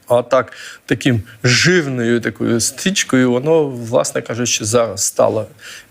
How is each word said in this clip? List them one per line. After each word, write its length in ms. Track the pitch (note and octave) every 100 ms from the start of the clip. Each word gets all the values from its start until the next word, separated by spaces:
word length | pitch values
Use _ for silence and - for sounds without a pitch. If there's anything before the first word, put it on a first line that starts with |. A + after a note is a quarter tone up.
| -
а 140 | A#2+
так, 320 | B2 C3 A#2+ - - - -
таким 360 | C#3 C#3 A#2 - -
жирною 760 | B2+ A#2+ - F3+ C#3+ B2+ A#2 A#2+
такою 380 | A2+ - A2+ A#2
стрічкою, 720 | - - F#3 G3 - C3 B2+
воно, 320 | B2 D3 D#3+
власне 580 | C#3+ B2 A#2 C3 C#3 B2+
кажучи, 440 | - A#2 A#2+ - G#2+
зараз 400 | A#2 A#2 G2+ -
стало 400 | - A2+ G#2+ G#2 - - - -